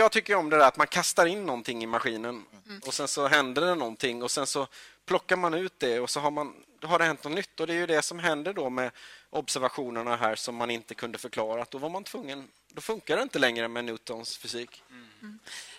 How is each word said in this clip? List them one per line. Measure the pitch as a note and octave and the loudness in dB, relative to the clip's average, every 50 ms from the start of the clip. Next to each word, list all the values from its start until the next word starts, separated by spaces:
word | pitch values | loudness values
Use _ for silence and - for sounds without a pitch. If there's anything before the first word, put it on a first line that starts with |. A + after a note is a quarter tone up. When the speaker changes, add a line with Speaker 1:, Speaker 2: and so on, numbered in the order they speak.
| A3 | 6
Speaker 1:
jag | G#3+ | 8
tycker | - A3+ G#3 - G3+ | 6 4 2 4 2
om | F#3+ D#3+ D3+ | 2 4 6
det | D#3 | 8
där | D3+ C#3+ | 10 10
att | C3 - | 10 8
man | - D3+ | 6 2
kastar | - - F3+ E3 - - - F3+ | 2 2 2 2 4 4 6 6
in | E3+ F#3 G#3 G3+ | 6 4 0 -2
någonting | E3 B2+ A#2+ A2 - A#2+ A#2 A2+ | -4 -4 -4 -4 -6 -6 -6 -4
i | |
maskinen | A2+ A#2 A#2 - C3 A2+ A2 A2+ A#2 B2 A2+ G2 - - G2 - | -2 -2 0 0 -2 -4 -4 -6 -8 -8 -10 -14 -18 -20 -20 -20
Speaker 2:
Mm. | G#2+ G2+ G2 - | -18 -18 -12 -8
Speaker 1:
och | C3 - | -6 -6
sen | - C#3+ | -4 -4
så | C3+ - D3+ C#3+ | -4 -2 0 2
händer | C3+ D3+ D3 C#3 B2+ B2 C#3 | 4 4 4 4 2 0 2
det | E3 F3+ F3+ | 2 2 2
någonting | D#3+ C3 A#2 A2 - - B2+ A#2 A#2+ B2 | 0 -2 -4 -4 -2 -2 -2 -2 -4 -4
och | A#2+ | -4
sen | - D3+ C#3 | -2 -2 -2
så | - - D3 C3+ - - - - - - _ _ | -2 -2 -2 -4 -4 -8 -16 -20 -20 -20 _ _
plockar | - F#3 F3 - - F#3 | -2 -2 0 2 0 0
man | F3+ F3+ E3+ D#3+ | 2 2 0 0
ut | E3+ F#3+ F#3 - - | -2 -4 -6 -6 -2
det | D3 B2+ A#2 A#2+ | -2 0 0 0
och | B2 - | -2 -2
så | - D3 | -2 -2
har | C#3+ D3 | -2 0
man, | D3 D3 D3 C3 E2+ - - _ _ _ | -2 -2 -6 -6 -10 -16 -20 _ _ _
då | - | -2
har | D#3 F3 E3 | 0 2 4
det | E3 | 4
hänt | D#3+ D#3 - - | 2 2 -2 -6
något | D3 D3+ | -6 -6
nytt, | G3 F#3+ - _ - | -6 -6 -8 _ -6
och | D#3+ | -4
det | D#3+ E3+ | -2 -2
är | |
ju | E3+ F3 | -2 0
det | E3 D#3+ D3+ | 2 2 2
som | D3 - E3+ F3 | 2 0 -4 -2
händer | E3 F3 D#3 D3 D3+ F3+ G3+ | 0 0 0 0 -2 -6 -4
då | F#3+ C#3+ B2+ | -4 -4 -4
med | B2+ B2+ B2+ A#2+ - - - - - - _ _ | -2 -2 -4 -4 -6 -10 -18 -20 -20 -20 _ _
observationerna | - D3+ C#3+ - - C#3 B2+ B2+ - - C#3 B2 A#2 A#2 A#2 A#2+ A#2+ | -6 -6 -4 -4 -2 0 0 0 0 -2 -6 -6 -6 -4 -2 -2 0
här | A#2 A#2+ A2 A2 | 2 2 0 0
som | - - - A#2+ | -2 -4 -6 -4
man | A#2 A#2+ A#2 | -4 -2 -2
inte | A#2 A2+ A2 - A2+ | -2 -4 -6 -12 -10
kunde | - - A#2 A2 | -10 -8 -8 -8
förklara, | - - A#2+ - B2 A2 A2 A2+ A#2 | -10 -12 -6 -4 -4 -2 -2 -2 -4
att | A#2 - | -6 -8
då | - | -8
var | C3+ C#3 D#3+ | -8 -8 -6
man | F3 F#3+ G3+ | -8 -8 -10
tvungen, | - - C4+ A3+ C3+ C#3 C#3 C3+ - _ _ _ _ | -10 -12 -12 -12 -12 -12 -12 -14 -18 _ _ _ _
då | _ D#3 | _ -10
funkar | - - A3 G#3 - - D3+ | -6 -6 -6 -6 -2 0 0
det | G3 B3+ | 0 0
inte | C4+ - D#3+ | -2 0 2
längre | C3+ B2 A#2 A#2 A#2 | 2 2 2 0 -2
med | A#2 A#2 A#2+ A#2+ | -4 -4 -6 -6
Newtons | A#2+ A2+ A2 - - A#2+ A2+ A#2 - - | -6 -8 -10 -10 -10 -12 -10 -10 -12 -12
fysik. | - - A#2 A#2+ A#2 A#2+ A#2+ - - - _ | -12 -10 -10 -10 -10 -10 -12 -16 -20 -20 _
Speaker 3:
Mm. | B2+ B2 A#2+ A2+ - _ | -20 -20 -20 -20 -20 _
Speaker 2:
Mm. | A3+ G#3 G#3 A3 _ - - - - - - | -18 -18 -18 -18 _ -16 -16 -16 -16 -16 -20